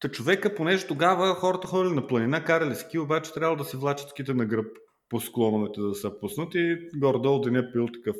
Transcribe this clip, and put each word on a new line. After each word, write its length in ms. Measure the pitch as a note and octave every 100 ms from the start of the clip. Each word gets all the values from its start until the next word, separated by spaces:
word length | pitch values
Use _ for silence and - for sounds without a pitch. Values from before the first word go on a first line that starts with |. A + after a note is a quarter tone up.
Та 100 | C#3+
човека, 440 | - A#2 G3 G#3 G3+
понеже 320 | D#3+ F#3+ F#3
тогава 480 | D3 E3 F#3 F#3+ F3+
хората 320 | F#3 F#3 F3+
ходили 260 | F#3 F#3 D#3
на 120 | B2+
планина, 360 | B2 A2+ D#3
карали 320 | D#3+ E3 D#3+ A#2
ски, 240 | - D#3+
обаче 340 | C#3+ D#3 D#3+
трябвало 240 | - D#3+ D#3
да 60 | C#3+
си 120 | C3
влачат 320 | C#3 C#3+ -
ските 240 | - C3+
на 120 | B2+ A2
гръб 220 | A2+ G#2+ - - _ _
по 100 | A#2
склоновете, 640 | - - A2+ G#2+ G#2 -
за 60 | G2+
да 80 | G2+
се 240 | G#2 -
пуснат 360 | G3+ - E3+ F3+
и 340 | E3+ E3+ E3+ D3+
горе-долу 440 | C#3 B2 C3 C#3
деня 280 | B2+ B2+ B2
пил 140 | A#2+ A#2
такъв 280 | A#2+ A2 G#2